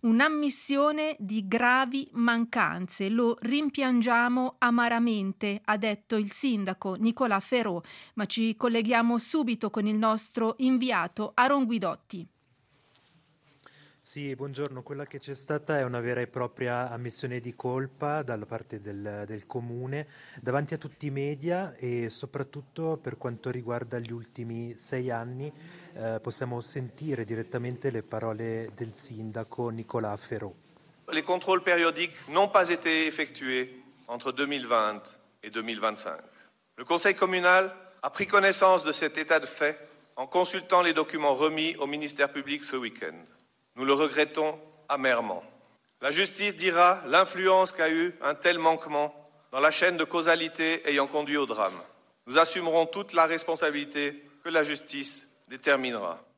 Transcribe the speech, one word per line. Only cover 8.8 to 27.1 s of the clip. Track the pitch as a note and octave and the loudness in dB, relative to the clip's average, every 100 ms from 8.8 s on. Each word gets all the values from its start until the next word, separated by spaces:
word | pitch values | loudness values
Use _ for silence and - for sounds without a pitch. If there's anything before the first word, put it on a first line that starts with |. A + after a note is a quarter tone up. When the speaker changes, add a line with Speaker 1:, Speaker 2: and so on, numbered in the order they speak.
| A3 A#3+ A#3 A#3 | 2 2 4 2
Speaker 1:
subito | A3+ D#4+ B3 A3+ G#3+ | 0 0 0 -2 -2
con | A3 G#3 | -2 0
il | G#3+ | 2
nostro | A3 A3 - - A3 A3 | 2 0 -4 -2 -2 2
inviato | B3+ C4 B3+ G#3 E3+ - G#3+ | 2 2 2 0 -2 -4 -4
Aaron | - B3+ C#4+ | 2 4 4
Guidotti. | B3 A3+ F3+ - _ F#3 - _ _ _ _ _ _ _ _ _ _ _ _ _ - - - _ - | 2 0 -2 -4 _ -12 -12 _ _ _ _ _ _ _ _ _ _ _ _ _ -20 -20 -20 _ -12
Speaker 2:
Sì, | D3 C#3+ C3 | -8 -6 -6
buongiorno. | C#3 C3+ C#3+ C3 | -6 -4 -6 -6
Quella | B2 C#3+ | -10 -10
che | C#3+ C#3 | -10 -12
c'è | - | -10
stata | C3+ - D3+ D3 D3 | -8 -2 -2 0 0
è | |
una | B2+ B2 | 0 -2
vera | A#2+ A#2+ | -2 -2
e | A#2+ | -2
propria | B2+ B2 - B2 A#2+ B2 | -4 -6 -2 -2 -2 -2
ammissione | A#2+ A#2+ A2 C3 B2 | -6 -6 -4 -4 -6
di | A#2+ A2+ | -8 -6
colpa | B2+ B2+ C3+ - D3 D3+ | -4 -2 -4 -4 -2 -2
dalla | C3+ A2+ G#2 | -2 -6 -6
parte | A2+ - A2 | -10 -10 -12
del, | G#2 G2+ G#2 G#2 G#2 | -10 -10 -8 -8 -8
del | G#2+ - | -10 -8
comune | B2+ A#2+ A#2+ B2+ C#3+ D3+ - - - | -8 -8 -8 -6 -8 -10 -16 -20 -8
davanti | B2+ C3 D3 | -2 0 0
a | D#3+ | -6
tutti | D3+ - D3 | -8 -8 -6
i | |
media | C#3 C#3+ C#3+ D#3 F3 F#3+ | -4 -4 -4 -2 -2 -4
e | C3 B2 A#2+ A#2 | -6 -4 -4 -4
soprattutto | - C3 C#3+ C3+ D3 C3+ - D#3+ D#3 | -6 -8 -8 -8 -10 -14 -6 -4 -4
per | D#3 - | -6 -6
quanto | B2+ A#2+ C3 | -8 -6 -6
riguarda | B2 A#2 A#2+ A2+ B2 | -6 -4 -6 -4 -8
gli | A#2 | -6
ultimi | A#2 A2 - A#2 A#2 A#2 A2+ | -10 -12 -12 -8 -8 -8 -2
sei | - C3 B2+ | -2 0 -2
anni, | A#2 A#2 B2+ D3 - D#3+ - - | -4 -6 -8 -10 -12 -20 -20 -18
eh, | - A2+ A2+ | -8 -4 -4
possiamo | B2 - C3 A#2+ | -4 -4 -4 -4
sentire | A#2+ C#3+ B2+ - D3+ | -4 -4 -6 -8 -6